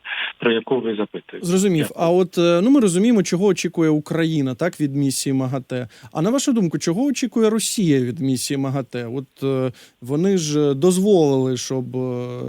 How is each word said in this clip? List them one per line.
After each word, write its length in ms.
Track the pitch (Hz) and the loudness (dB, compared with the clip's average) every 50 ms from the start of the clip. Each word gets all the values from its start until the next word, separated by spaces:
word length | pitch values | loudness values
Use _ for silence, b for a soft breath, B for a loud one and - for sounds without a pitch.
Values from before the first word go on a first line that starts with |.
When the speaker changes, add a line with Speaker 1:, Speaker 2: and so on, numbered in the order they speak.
| B B B B B B B - | B B B B B B B -2
Speaker 1:
про 120 | - 120 | 0 0
яку 280 | 113 113 113 - 139 123 | 0 0 0 -2 -2 -2
ви 160 | 110 113 110 | -2 -2 -4
запитуєте. 520 | 101 104 - - 90 - - - - - 170 | -4 -4 -6 -6 -12 -14 -14 -14 -8 -4 0
Speaker 2:
Зрозумів. 380 | 175 190 190 208 175 156 143 - | 0 2 2 2 2 2 0 -2
Speaker 1:
Дякую. 200 | - - 170 170 | -2 -2 0 2
Speaker 2:
А 40 | |
от, 260 | 175 180 190 180 - 180 | 2 2 2 0 0 0
е, 240 | 170 170 170 170 185 | 2 4 4 4 4
ну, 60 | 247 | 4
ми 100 | 277 294 | 4 6
розуміємо, 440 | 226 196 165 180 202 240 247 208 170 | 4 4 2 2 2 4 4 4 2
чого 220 | - - 170 196 | 0 0 0 2
очікує 440 | 208 190 - - 175 - 175 165 156 | 2 0 0 -2 -6 -2 0 2 2
Україна, 640 | 156 151 147 - 165 160 165 165 160 156 135 131 127 | 2 0 -2 -4 -2 -2 0 0 0 0 -2 -2 -2
так, 260 | - 160 180 - - | -2 -4 -4 -2 -2
від 140 | 151 139 135 | -4 -2 0
місії 380 | 143 143 139 131 - - 143 135 | 0 0 0 -2 -2 -4 -2 -2
магате. 540 | 131 131 123 135 135 127 - 131 123 123 113 B B B B B | -2 -2 -2 -4 -6 -6 -6 -8 -8 -8 -10 B B B B B
А 80 | 151 | -2
на 80 | 156 202 | -2 0
вашу 240 | 240 285 - - 254 | 0 0 0 0 2
думку, 260 | 233 196 165 - 151 | 2 2 0 -2 -2
чого 240 | - - 165 196 262 | -2 -2 -2 0 0
очікує 460 | 294 254 - - 240 - 240 220 214 | -2 -2 -2 -4 -4 0 2 2 2
Росія 520 | 214 226 - - - - 196 160 143 131 | 2 0 -2 -2 -2 0 2 2 4 2
від 180 | 127 120 117 - | 2 0 -4 -4
місії 380 | 135 135 131 123 - - 147 139 | -2 -2 -2 -2 -2 -4 -4 -4
магате? 480 | 135 135 131 139 127 - - 123 120 | -2 -2 -4 -4 -6 -6 -8 -8 -8
От, 380 | 117 120 139 131 - _ _ 139 | -6 -8 -8 -10 -10 _ _ -4
е, 280 | 135 135 131 131 127 120 B B B B _ | -2 -2 0 -2 -4 -4 B B B B _
вони 360 | - 120 139 151 175 196 196 185 | -8 -4 -2 0 2 2 2 2
ж 360 | 160 151 147 147 147 143 139 | 0 0 0 2 2 2 2
дозволили, 840 | 135 143 185 180 185 190 214 208 175 156 143 135 131 131 131 127 120 | 2 2 2 4 4 4 4 6 6 6 4 4 2 2 0 -2 -4
щоб, 380 | - - 135 131 127 123 123 | -4 -6 -6 -6 -6 -6 -6
е, 320 | 127 127 127 123 123 123 123 123 123 127 | -6 -4 -4 -4 -6 -6 -8 -10 -10 -10